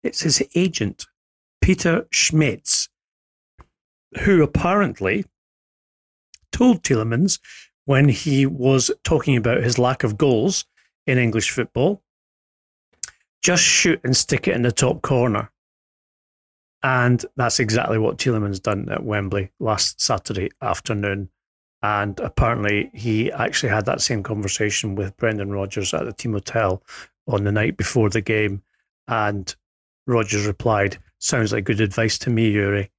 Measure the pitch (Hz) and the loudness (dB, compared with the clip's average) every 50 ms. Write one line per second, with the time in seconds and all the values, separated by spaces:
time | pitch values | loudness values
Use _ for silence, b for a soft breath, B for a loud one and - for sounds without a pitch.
0 | - 247 - - - 165 139 - - - - 175 180 190 160 - 110 101 - _ | -6 -6 -6 -4 -2 0 0 0 -2 0 0 0 0 0 0 -2 -4 -4 -4 _
1 | - _ _ _ _ _ _ _ _ _ _ _ - 190 190 - - 170 165 - | -18 _ _ _ _ _ _ _ _ _ _ _ 2 2 4 4 2 2 2 2
2 | - _ - - - - 156 156 156 135 - - _ - - - - - _ _ | 0 _ -2 0 0 2 4 4 2 2 0 -4 _ -4 -2 -2 -4 -6 _ _
3 | _ _ _ _ _ _ _ _ _ _ _ _ - _ _ _ _ _ _ _ | _ _ _ _ _ _ _ _ _ _ _ _ -20 _ _ _ _ _ _ _
4 | _ _ - - - 202 196 175 151 143 - - - 170 190 208 202 - - - | _ _ -10 -2 2 4 6 6 4 4 2 0 2 2 2 2 2 0 -2 -2
5 | - 92 104 208 190 _ _ _ _ _ _ _ _ _ _ _ _ _ _ _ | -2 0 0 0 -4 _ _ _ _ _ _ _ _ _ _ _ _ _ _ _
6 | _ _ _ _ _ _ - _ _ _ - - 240 254 233 175 - - 135 110 | _ _ _ _ _ _ -20 _ _ _ -2 2 4 4 4 2 2 0 0 0
7 | 110 113 113 120 175 196 - - B B B B B B B _ _ - 139 131 | 0 0 0 2 2 0 0 -4 B B B B B B B _ _ 0 4 6
8 | 143 143 120 - - 156 139 135 139 135 - 139 123 135 135 131 120 - 392 _ | 6 4 4 2 -2 0 2 2 2 0 0 0 2 2 4 4 2 0 -4 _
9 | _ - 165 151 - - 131 120 110 117 120 131 123 120 120 - 120 123 131 - | _ 0 0 0 2 2 0 2 2 2 0 2 0 0 2 2 2 2 0 0
10 | - 117 107 101 156 139 123 110 113 190 190 - - _ _ _ _ _ _ _ | -2 -4 0 2 2 2 4 2 2 0 -2 -2 -6 _ _ _ _ _ _ _
11 | _ - 131 127 120 113 107 113 101 - - - 117 - _ 117 131 180 202 - | _ 0 2 2 2 2 0 0 -2 -2 -4 -4 -6 -4 _ 0 0 0 0 -2
12 | _ _ _ _ _ _ _ _ _ _ _ _ _ _ _ _ _ _ _ _ | _ _ _ _ _ _ _ _ _ _ _ _ _ _ _ _ _ _ _ _
13 | - B B B B B _ _ - - 180 165 - - - - - 180 160 - | -16 B B B B B _ _ -2 0 2 2 2 2 2 2 4 2 2 2
14 | - 127 131 - - - 151 - - - - 117 120 123 113 - 139 127 - - | 0 0 0 0 2 0 0 0 0 0 0 2 2 0 2 2 2 0 0 0
15 | - - 139 123 120 123 104 101 113 - _ _ _ _ _ _ _ _ _ _ | 0 0 2 2 4 2 2 -2 -4 -6 _ _ _ _ _ _ _ _ _ _
16 | _ _ _ _ _ _ _ _ _ _ _ _ _ _ _ _ - 135 131 127 | _ _ _ _ _ _ _ _ _ _ _ _ _ _ _ _ -2 2 2 4
17 | 123 123 123 117 - - _ - 123 117 - - 127 107 110 117 - - 113 110 | 4 4 4 2 0 -6 _ -2 -2 0 2 0 0 2 2 0 0 0 0 0
18 | 110 - - - - 131 117 110 104 101 98 92 _ 107 104 98 - - - - | 0 0 -2 -2 -2 0 0 0 -2 -4 -4 -4 _ -2 -2 -2 -4 -4 -6 -6
19 | - - 104 104 98 98 98 101 98 - _ _ - 110 107 101 - - - - | -4 -4 -4 -2 -2 -2 -2 -4 -4 -6 _ _ -2 -2 0 0 -2 -4 -4 -4
20 | - - 123 95 _ - 113 95 92 - _ _ - 107 - - - - 113 104 | -2 -2 -2 -2 _ -6 -6 -6 -6 -6 _ _ -4 -4 -4 -4 -4 -6 -4 -2
21 | 101 101 98 101 98 - _ _ _ _ _ _ _ _ _ _ - 104 104 104 | -2 -2 -4 -4 -6 -10 _ _ _ _ _ _ _ _ _ _ -2 -2 0 0
22 | 101 104 98 - 240 - - - - 113 117 113 101 104 104 104 - - _ 101 | -2 -4 -4 -6 -8 -6 0 0 2 2 2 0 0 0 0 0 -2 -4 _ -8
23 | 107 117 110 107 113 - - - 113 - - - - 120 101 107 101 - - - | -4 -2 0 0 0 -2 -2 -2 -4 -4 -2 -2 -2 0 -2 0 0 -2 -2 -2
24 | - - 123 107 95 - 110 104 104 98 - - 107 104 101 - - 107 98 101 | -2 -2 -2 -4 -4 -6 -6 -6 -4 -6 -4 -2 -2 -2 -2 -4 -4 -4 -4 -4
25 | 101 95 - _ - 113 107 107 98 98 101 101 98 98 - 107 98 98 - 80 | -6 -6 -6 _ -2 -2 -2 -2 -6 -6 -6 -6 -6 -6 -6 -6 -6 -4 -4 -4
26 | - 120 110 - - 120 110 101 - - - 113 110 95 92 101 B B B B | -6 -6 -10 -8 -6 -4 -4 -4 -6 -4 -2 0 0 0 0 -2 B B B B
27 | B B B B _ - - 101 101 101 101 107 107 - - - 92 - - 127 | B B B B _ -2 -2 0 0 0 0 2 0 0 -2 -2 -4 -2 2 2
28 | 110 104 98 113 101 - 110 107 107 104 98 98 _ _ _ _ _ _ _ _ | 2 2 2 -2 -2 0 0 0 0 -2 -2 -6 _ _ _ _ _ _ _ _
29 | _ - 123 113 107 104 101 101 92 - - _ _ _ _ _ _ _ _ _ | _ -4 -2 0 0 -2 -2 -4 -8 -10 -14 _ _ _ _ _ _ _ _ _
30 | _ - 123 117 113 98 104 104 104 107 101 _ - 120 110 101 98 98 - - | _ 0 0 0 0 0 -2 -2 -2 -2 -4 _ 0 0 2 2 0 0 -2 -8
31 | - _ _ _ - - - 127 113 104 107 113 98 98 113 104 110 101 - - | -18 _ _ _ -6 -2 0 0 0 0 -2 -4 -2 -2 0 0 0 0 2 0
32 | 113 110 - - - 127 120 113 117 110 101 104 101 98 101 101 98 - _ | 0 0 0 -2 -2 -2 0 2 2 2 2 2 0 0 0 -2 -4 -6 _